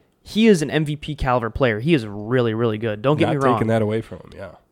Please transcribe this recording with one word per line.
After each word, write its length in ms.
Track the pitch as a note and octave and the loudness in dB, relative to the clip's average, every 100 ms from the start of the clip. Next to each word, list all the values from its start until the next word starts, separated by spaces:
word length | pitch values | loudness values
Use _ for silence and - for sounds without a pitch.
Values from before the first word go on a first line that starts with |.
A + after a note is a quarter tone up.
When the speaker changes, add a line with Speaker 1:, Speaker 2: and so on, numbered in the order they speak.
| _ _ | _ _
Speaker 1:
he 240 | - G#3 A3+ | -8 2 4
is 140 | F#3+ | 4
an 80 | D3 | 2
M 160 | D3 D3+ | -2 -2
V 100 | D3 | -6
P 200 | - D3 | -8 -6
caliber 340 | C#3 B2 A#2 | 0 0 -2
player. 300 | - C3 G#2+ | 0 0 0
He 140 | C3 | 2
is 120 | D#3+ A2 | 0 0
really, 480 | G2+ G#2 B2+ A#2 | -8 -2 0 2
really 240 | A2 A#2 G#2+ | 2 0 0
good. 240 | A2+ G#2 | -4 -2
Don't 160 | B2 D3 | 0 2
get 80 | A#2+ | 2
Speaker 2:
Not 40 | |
Speaker 1:
me 40 | C3+ | 2
wrong. 180 | C3+ A2+ | 2 2
Speaker 2:
taking 120 | A2 | 2
that 140 | A2+ | 0
away 200 | G#2+ A2 | 0 -2
from 180 | A2 - | -6 -12
him, 120 | - E2+ | -18 -16
yeah. 160 | F#2+ - _ | -16 -18 _